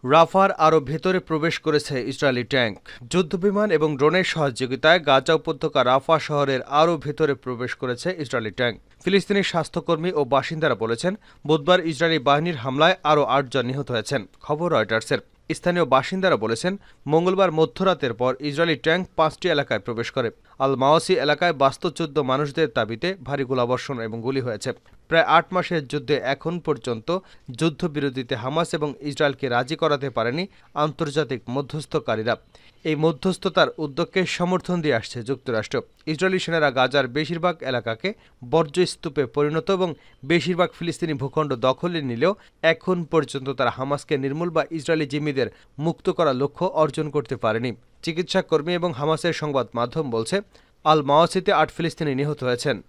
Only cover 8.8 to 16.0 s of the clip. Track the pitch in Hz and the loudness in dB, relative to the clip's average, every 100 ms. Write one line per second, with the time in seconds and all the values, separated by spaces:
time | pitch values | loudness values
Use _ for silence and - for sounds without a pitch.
8.8 | _ _ - 196 - 202 185 175 156 - | _ _ 2 2 2 0 0 -2 -4 -6
9.8 | - 165 170 160 139 139 - 156 156 113 | -2 0 0 -2 2 2 0 -2 -2 0
10.8 | 113 117 175 202 - - 143 156 143 180 | -2 -2 -2 -4 -12 -16 0 0 4 2
11.8 | 165 143 165 160 131 143 170 151 120 131 | 2 0 0 2 4 2 2 -4 -4 4
12.8 | 160 185 151 151 127 131 135 135 120 135 | 4 4 2 2 4 2 0 -2 -2 -4
13.8 | 139 120 107 113 98 _ - 151 170 143 | -4 -4 -2 -4 -6 _ -6 -4 0 0
14.8 | 107 113 - 123 - _ _ 156 175 175 | 2 -2 0 -4 -4 _ _ -4 0 0
15.8 | 151 131 | 2 2